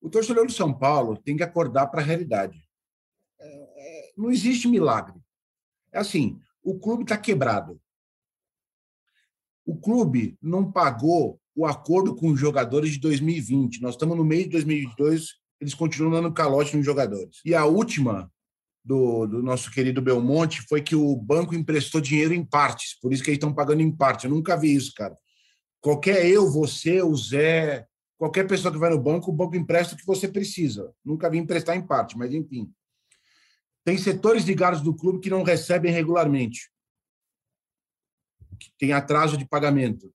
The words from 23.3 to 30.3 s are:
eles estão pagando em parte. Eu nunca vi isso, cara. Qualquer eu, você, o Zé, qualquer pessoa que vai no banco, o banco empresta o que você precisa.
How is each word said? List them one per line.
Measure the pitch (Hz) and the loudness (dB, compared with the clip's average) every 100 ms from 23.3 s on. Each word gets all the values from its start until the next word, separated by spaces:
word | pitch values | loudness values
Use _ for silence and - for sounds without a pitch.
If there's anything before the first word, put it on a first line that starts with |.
eles | 143 | 0
estão | 147 | 0
pagando | 147 143 156 | -2 0 2
em | 160 | 2
parte. | - 135 - | 2 0 2
Eu | 127 | -2
nunca | 160 160 156 | -2 0 2
vi | 156 | 2
isso, | 139 120 - | 2 0 -8
cara. | 98 - _ _ _ _ _ _ | -10 -12 _ _ _ _ _ _
Qualquer | 147 147 190 196 175 | -2 0 2 4 6
eu, | 208 180 | 6 6
você, | 147 147 - 160 185 | 2 0 -2 0 2
o | 170 | 2
Zé, | 143 104 139 160 165 156 127 - _ _ - | 0 -2 0 2 2 0 -4 -10 _ _ -6
qualquer | 156 190 190 | -2 0 0
pessoa | 180 180 | 0 -2
que | 151 | 0
vai | 170 | 2
no | 151 | 2
banco, | 139 170 185 | 2 0 -2
o | |
banco | 156 175 | -2 -2
empresta | 180 - 170 170 | -2 0 0 0
o | 156 | -4
que | |
você | 190 190 | -2 -2
precisa. | 190 | -2